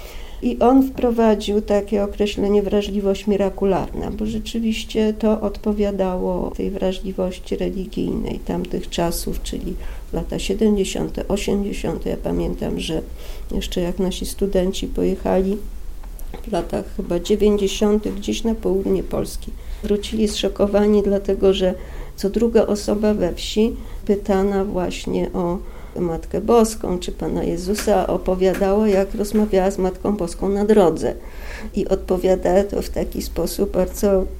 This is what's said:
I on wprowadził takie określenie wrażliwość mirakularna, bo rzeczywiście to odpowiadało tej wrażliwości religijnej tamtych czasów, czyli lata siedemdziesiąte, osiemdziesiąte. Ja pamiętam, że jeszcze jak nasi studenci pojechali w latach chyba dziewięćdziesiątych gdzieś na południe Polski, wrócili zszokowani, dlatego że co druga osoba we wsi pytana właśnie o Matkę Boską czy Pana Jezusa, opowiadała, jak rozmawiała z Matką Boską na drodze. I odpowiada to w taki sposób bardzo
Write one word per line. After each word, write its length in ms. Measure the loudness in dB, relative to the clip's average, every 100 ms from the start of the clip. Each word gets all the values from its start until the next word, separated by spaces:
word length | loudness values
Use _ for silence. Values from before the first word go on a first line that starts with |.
| -12 -12 -12 -4
I 180 | -2 2
on 280 | 6 6 6
wprowadził 760 | 2 2 4 4 4 2 0
takie 420 | 2 2 2 0
określenie 600 | 0 0 -2 0 2 4
wrażliwość 640 | 4 2 2 0 0 0 2
mirakularna, 840 | 2 2 0 2 2 0 -4 -4
bo 140 | -4 -2
rzeczywiście 880 | -4 -4 -2 0 -2 -2 0 0 2
to 220 | 2 2
odpowiadało 1120 | 0 -2 0 0 0 2 0 0 0 0 -2 -2
tej 120 | -4
wrażliwości 840 | -2 -2 -2 -4 -2 -2 -4 -6 -2
religijnej 840 | -2 -4 -4 -4 -2 -2 -4 -4
tamtych 500 | -4 -4 -4 -6 -4
czasów, 520 | -2 -2 -2 -4 -4
czyli 320 | -4 -6 -6 -6 -6 -8 -6
lata 260 | -6 -4 -2
siedemdziesiąte, 880 | -2 2 4 4 0 -2 -4 -4 -2
osiemdziesiąte. 840 | -2 0 -2 -2 -4 -4 -4 -4
Ja 80 | -4
pamiętam, 600 | -2 -2 -2 -2 -4 -4
że 220 | -4 -4 -6 -10 -8 -8 -6
jeszcze 300 | -4 -2 -2
jak 180 | -2 0
nasi 260 | -2 -2 -4
studenci 640 | -2 0 2 0 -2 -4
pojechali 680 | 0 0 0 0 2 2 -2 -4 -8 -8 -10 -10 -10 -8 -8 -4
w 40 |
latach 340 | -4 -4 -6 -6 -6
chyba 220 | -4 -2
dziewięćdziesiątych 960 | 0 4 4 4 0 2 2 2 0 -4
gdzieś 280 | -4 -2
na 120 | 0 0
południe 480 | 0 0 2 0
Polski, 480 | 0 -4 -4 -6 -8 -10 -8 -4
wrócili 440 | 0 0 0 0 0
zszokowani, 760 | 0 -2 2 2 4 6 4
dlatego 500 | 4 2 0 2 4
że 200 | 4 2 0 -6 -10 -10 -4
co 140 | -2
druga 360 | 2 4 4 4
osoba 480 | 0 0 2 2
we 200 | 2 0
wsi 420 | -2 -2 2 2 0 -8 -4 0
pytana 600 | 0 2 2 4 2 0
właśnie 680 | 0 -2 -4 -2 -2 0
o 240 | 0 -2 -2 -6 -12 -8 -4
Matkę 420 | -2 -2 -4 -2
Boską 580 | 4 6 4 2 -4 -4
czy 120 | -4
Pana 320 | -4 -4 -2
Jezusa, 640 | -2 -2 -2 0 2 2 2
opowiadała, 800 | 0 0 2 2 4 2 4 4
jak 280 | 4 2 -2
rozmawiała 560 | 0 2 2 4 2
z 60 | 2
Matką 400 | 0 0 -2 0
Boską 320 | -2 -2 -2
na 160 | 2 4
drodze. 480 | 6 6 4 -2 -4 -10 -12 -10 -10 -6 -2
I 120 | 0
odpowiada 760 | 0 0 2 4 4 4 4
to 180 | 2 0
w 80 | -4
taki 320 | -4 -4 -4
sposób 500 | -6 -4 -2 0 0
bardzo 540 | 0 -2 0 2 4 2